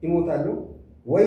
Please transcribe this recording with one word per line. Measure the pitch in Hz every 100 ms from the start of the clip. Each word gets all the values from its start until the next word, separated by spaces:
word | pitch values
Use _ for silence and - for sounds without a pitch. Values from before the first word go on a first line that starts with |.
እሞታለሁ። | 160 170 165 143 135 - - - - - 120
ወይ | 175